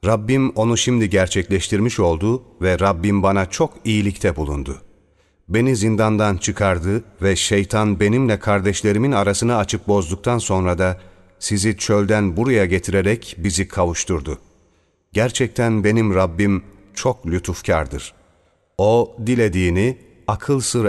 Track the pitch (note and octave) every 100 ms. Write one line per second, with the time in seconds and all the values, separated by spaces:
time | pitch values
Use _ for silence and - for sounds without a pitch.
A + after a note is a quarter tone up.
0 | F#2 A2+ G#2+ C3+ C3 - A2+ A#2 - A#2+
1 | G#2+ G2 F#2 G2 F2 F#2+ - G#2 A#2 -
2 | F2 E2 G#2 B2 - - F#2 F2 G2 E2+
3 | G2+ G2+ F#2+ G2 F#2 - D#3+ - A2+ G#2+
4 | G2+ F#2+ G2+ D#2+ D2 C#2+ C2 - - _
5 | _ _ _ _ - G#2 B2+ A#2+ G#2+ G#2+
6 | A2 G#2+ G#2+ F#2 - F#2+ G2+ F2 F2 G#2+
7 | - - F#2+ F2+ - G2+ G2 G#2+ G#2+ G2
8 | G2+ A#2 C3 G2+ - G2+ G2 F#2+ G#2+ G#2
9 | C3+ A#2 G2+ G2 A#2 A#2+ G2 G#2+ G#2 G#2
10 | D#2+ F2+ A#2+ A#2+ - F#2+ F2+ F2 F#2 F#2
11 | - - _ _ - G#2 G#2+ G2+ - G#2
12 | G#2 G#2+ G2+ E2+ B2 A#2 F#2 F2+ - G2
13 | F#2+ A2+ - - F#2 F2+ F#2+ - F2 D#2+
14 | - E2+ C#2+ - _ _ _ _ _ _
15 | _ G2+ A#2+ - B2 - A#2 A2 G2+ A2+
16 | A2 F#2 F#2 E2 G2+ F#2+ - - - -
17 | C3 B2 E2+ F2+ - E2+ - E2 C#2 C#2+
18 | - - _ _ _ _ _ - G#2 A#2
19 | A#2 - A2 B2 A2 F2+ F#2 F#2+ A#2 C3
20 | - _ - G#2 - C#3 A#2 B2